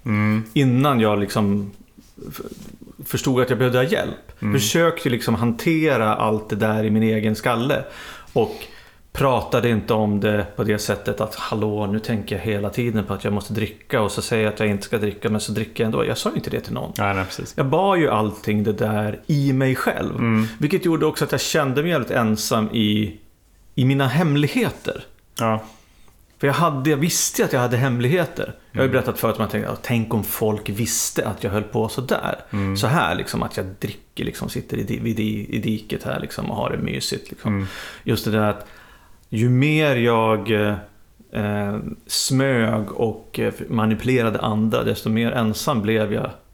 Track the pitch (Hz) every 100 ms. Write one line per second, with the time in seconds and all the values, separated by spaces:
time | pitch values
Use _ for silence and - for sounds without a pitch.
0 | 120 107 107 107 113 151 135 123 147 127
1 | 110 101 98 120 101 101 101 - - -
2 | - - - - - - - - - -
3 | - 127 - 123 123 117 127 127 135 214
4 | - - - - 107 104 - 170 165 160
5 | 147 120 - 110 120 113 175 160 156 127
6 | 110 120 110 107 - 101 110 107 107 107
7 | 110 110 107 107 131 113 127 139 - -
8 | - - - - 220 - - - - -
9 | - - 139 120 - 123 120 110 95 113
10 | 107 101 107 104 98 - 110 104 - 98
11 | - 101 104 - - 110 107 104 101 107
12 | - 110 - 101 101 101 101 110 120 107
13 | 98 98 107 101 - 110 107 - - 127
14 | 101 - - 113 107 104 110 101 - 113
15 | 104 98 - 107 - 107 110 - 113 127
16 | 117 120 208 - - 120 - 117 82 -
17 | 101 98 92 - 90 - 135 156 196 185
18 | 147 110 107 101 - 107 104 98 107 107
19 | 107 101 - 147 139 131 135 127 - -
20 | - 123 120 110 110 - 151 180 180 160
21 | 156 151 147 139 - 165 139 127 160 160
22 | 117 127 113 107 - 113 107 117 107 104
23 | 104 - - _ _ _ - - 127 139
24 | 135 139 170 143 147 262 202 - - -
25 | - - _ - 113 110 - - - -
26 | - - - _ 139 131 170 135 139 143
27 | 165 - - - 208 135 123 117 143 120
28 | 120 175 156 - - - - - 135 127
29 | 123 - 113 110 107 107 107 - - 117
30 | 110 113 98 - 110 107 - 101 113 -
31 | - - 120 95 110 101 104 120 110 -
32 | 127 220 - - - 104 98 98 117 160
33 | 90 90 - - 117 - 92 98 - -
34 | _ - - - - - - 117 104 113
35 | 113 107 107 107 - 117 113 107 - -
36 | - 131 - - - - 120 - - -
37 | - - - - - 98 95 - - -
38 | - 113 113 107 107 101 - - - -
39 | - - _ 113 120 123 147 151 151 123
40 | 120 117 113 110 98 107 104 101 - -
41 | - - - 113 104 104 101 107 - -
42 | - - - 131 135 127 113 110 98 -
43 | 113 104 - - 110 - - 113 110 110
44 | 123 127 113 - 113 107 110 117 113 107
45 | - 110 117 131 113 104 - 123 101 113
46 | 104 113 117 - _